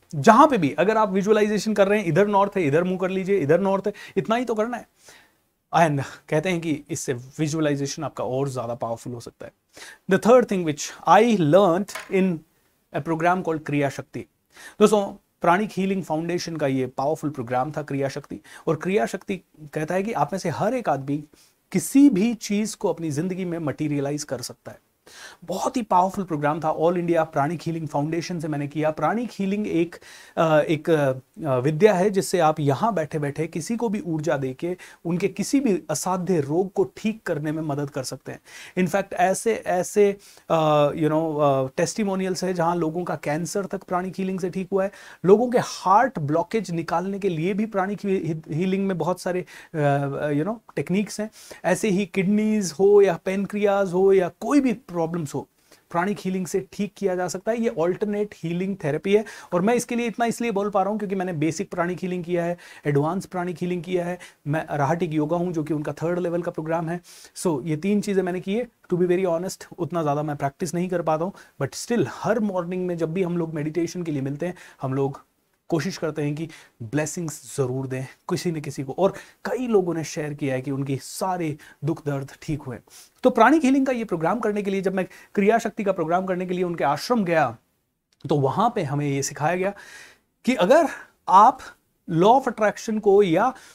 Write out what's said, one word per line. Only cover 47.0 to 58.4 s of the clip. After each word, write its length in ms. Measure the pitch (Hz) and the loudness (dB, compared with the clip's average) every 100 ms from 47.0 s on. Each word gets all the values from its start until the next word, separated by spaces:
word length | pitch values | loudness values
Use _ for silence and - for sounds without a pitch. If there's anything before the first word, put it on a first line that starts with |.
| 190 196 | -2 -2
के 100 | 190 | -2
लिए 260 | 160 175 | 0 -2
भी 120 | 202 220 | -2 -2
प्राणिक 320 | 196 185 208 | -2 -2 -2
ही-, 240 | 202 190 | -2 0
ही-, 260 | 151 160 - | -2 -6 -6
हीलिंग 360 | 151 185 190 196 | -2 0 0 0
में 120 | 180 | 0
बहुत 220 | 156 180 | -2 -2
सारे, 200 | 185 180 | -2 -4
अ, 60 | - - - 160 143 139 143 139 151 | -6 -16 -10 0 2 2 0 -4 -2
you 120 | 147 | 0
know, 140 | 170 233 - - | -2 -6 -8 -8
टेक्निक्स 440 | 143 190 202 - | -2 -2 -2 -6
हैं। 100 | 214 - - - | -10 -10 -20 -6
ऐसे 240 | 170 175 226 | -2 0 2
ही 180 | 185 202 | 0 0
किडनीज 640 | 196 185 208 214 214 180 | 0 2 2 2 0 -2
हो 300 | - 196 208 | 2 6 8
या 160 | 196 165 | 6 2
पैनक्रियाज 680 | 196 196 196 208 202 196 196 | -4 -4 -4 0 2 2 2
हो 200 | 180 196 | 4 6
या 180 | 190 170 - | 6 2 -4
कोई 200 | 226 285 | 2 2
भी 180 | 262 208 - 175 | 4 -2 -6 -4
प्रॉब्लम्स 380 | 165 170 151 | -2 -4 -6
हो, 140 | 139 - _ _ - _ | -6 -8 _ _ -20 _
प्राणिक 280 | 170 190 208 | -2 -2 -2
हीलिंग 260 | 185 185 175 | -4 -4 -2
से 220 | 190 185 | -4 -4
ठीक 200 | - 202 - | -6 -6 -2
किया 180 | 196 | -2
जा 140 | 180 180 | -2 -4
सकता 240 | 185 220 | -4 -4
है। 80 | 233 | -2
ये 80 | 226 | -2
अल्टरनेट 640 | 147 175 185 208 208 208 - | 0 0 0 -2 -2 -4 -6